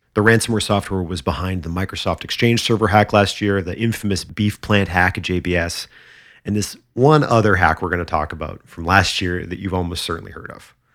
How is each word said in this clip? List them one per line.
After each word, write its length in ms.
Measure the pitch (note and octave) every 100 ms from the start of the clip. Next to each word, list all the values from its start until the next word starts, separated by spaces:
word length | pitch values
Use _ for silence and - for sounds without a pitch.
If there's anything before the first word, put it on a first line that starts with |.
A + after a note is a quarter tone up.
| _ -
The 60 |
ransomware 400 | G#2+ A2+ - A2
software 400 | - G2+ - F#2+
was 200 | E2+ F2
behind 420 | - D#2 F#2 F#2
the 60 | E2
Microsoft 560 | F2 F#2+ F#2+ F#2+ E2 -
Exchange 360 | - A#2+ A#2
server 280 | - A2 G#2+
hack 240 | G#2+ G#2
last 260 | G#2 G2 -
year, 220 | G#2 G2
the 180 | F2 -
infamous 460 | A#2 A2 G#2 F#2+ -
beef 340 | - G#2 -
plant 300 | - G#2 F#2
hack 280 | F2+ F2+ F#2+
at 60 |
J 160 | F2+ F2+
B 160 | F2 F2+
S, 320 | E2+ - - - - - - _
and 140 | - G#2
this 180 | G2 - _
one 300 | - C3+ D3+
other 320 | - A#2+ G#2+ F#2
hack 260 | E2+ D#2
we're 80 | F2+
gonna 140 | F2
talk 300 | E2 D#2 D#2
about 340 | D#2+ D#2+ - _
from 160 | -
last 380 | E2 F#2+ F2+ -
year 240 | F2+ F2+ E2
that 140 | F2
you've 140 | G2
almost 300 | F#2 F2 F2
certainly 300 | - E2 -
heard 180 | - -
of. 240 | - - _ _